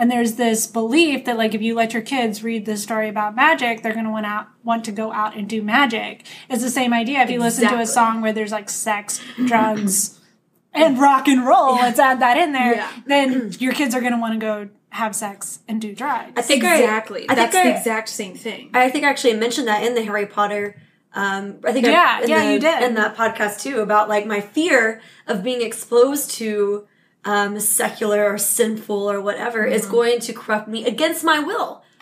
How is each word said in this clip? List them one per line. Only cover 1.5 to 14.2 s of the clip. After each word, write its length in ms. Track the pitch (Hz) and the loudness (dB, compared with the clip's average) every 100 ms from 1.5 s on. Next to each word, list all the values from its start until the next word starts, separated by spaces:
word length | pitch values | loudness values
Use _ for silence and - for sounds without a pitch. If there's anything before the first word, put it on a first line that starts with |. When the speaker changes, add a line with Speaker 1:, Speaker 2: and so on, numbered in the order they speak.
Speaker 1:
if 80 | 214 | 0
you 120 | 226 226 | -2 0
let 160 | 226 | -2
your 100 | 226 | -2
kids 400 | 226 269 226 208 | -4 -2 -2 -4
read 240 | 226 226 208 | -6 -6 -4
this 160 | 208 | -6
story 260 | 208 220 214 | -4 -4 -4
about 280 | 208 214 220 | -2 -4 2
magic, 460 | 302 320 240 220 | 2 2 0 -2
they're 120 | 226 | -4
gonna 160 | 220 220 | -4 -4
want 160 | 220 208 | -4 -4
out, 200 | 214 - _ | -6 -8 _
want 180 | 226 226 220 | -4 -4 -4
to 60 | |
go 200 | 208 220 | -6 -6
out 240 | 220 214 214 | -4 -4 -4
and 100 | 202 | -6
do 160 | 220 | -4
magic. 600 | 208 247 277 220 - - - - - | 0 2 2 0 -6 -12 -18 -18 -6
It's 140 | 240 | -4
the 60 | 247 | -2
same 220 | 269 247 | 0 0
idea. 300 | 233 226 277 | 0 0 0
If 80 | 240 | 0
you 80 | 247 | 2
listen 240 | 233 220 220 | 0 2 2
to 80 | 233 | 2
a 60 | |
Speaker 2:
Exactly. 120 | 226 | 0
Speaker 1:
song 260 | 240 226 226 | 2 2 2
where 100 | 220 | -2
there's, 180 | 214 208 | -2 -4
like, 180 | 214 208 | -6 -8
sex, 500 | - 220 208 208 - - - | -6 -4 -4 -6 -10 -10 -4
drugs, 720 | 247 226 220 214 202 190 - - | 2 4 2 2 0 0 -4 -8
Speaker 2:
<clears throat> 500 | _ _ _ _ _ | _ _ _ _ _
Speaker 1:
and 240 | 302 320 254 | 2 2 6
rock 260 | 285 262 285 | 4 4 4
and 200 | 254 247 | 2 4
roll, 300 | 359 277 226 | 4 6 4
Speaker 2:
Yeah. 60 | |
Speaker 1:
let's 140 | 247 226 | 2 4
add 220 | 262 262 | 4 4
that 160 | 247 269 | 4 4
in 160 | 339 | 2
there, 220 | 269 247 226 | 2 0 0
Speaker 2:
Yeah. 120 | 190 233 269 | -4 -8 0
Speaker 1:
then 460 | 285 269 254 214 175 | 2 2 0 -4 -4
your 140 | 254 | -2
kids 220 | 247 277 | 0 -2
are 60 | 247 | 0
gonna 200 | 240 240 | 0 -2